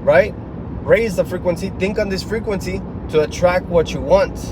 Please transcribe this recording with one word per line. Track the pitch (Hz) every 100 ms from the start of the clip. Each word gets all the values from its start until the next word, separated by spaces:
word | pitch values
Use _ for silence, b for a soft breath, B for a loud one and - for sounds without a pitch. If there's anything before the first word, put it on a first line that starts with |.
right? | 117 160 208 - - - - -
Raise | - 185 226
the | 180
frequency, | 175 180 180 170 190
think | - 185 214
on | 208
this | 190
frequency | - 214 220 190 - 190 - - -
to | 156
attract | 147 - 175 180
what | 180 175 156
you | 139
want. | 131 185 180 - -